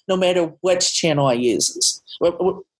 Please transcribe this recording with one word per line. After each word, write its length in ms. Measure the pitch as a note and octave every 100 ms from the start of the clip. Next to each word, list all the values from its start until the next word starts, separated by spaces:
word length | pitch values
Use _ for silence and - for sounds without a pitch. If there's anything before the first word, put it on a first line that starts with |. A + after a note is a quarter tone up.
| -
no 100 | F#3
matter 280 | F3+ F3+ E3 D3+
which 340 | F#3 F3+ -
channel 320 | - E3 D3 C#3
I 60 | A#2+ B2
uses, 480 | F#2 - - - - - -
w-, 180 | E3+ E3+
w-, 260 | F3+ F#3+ - _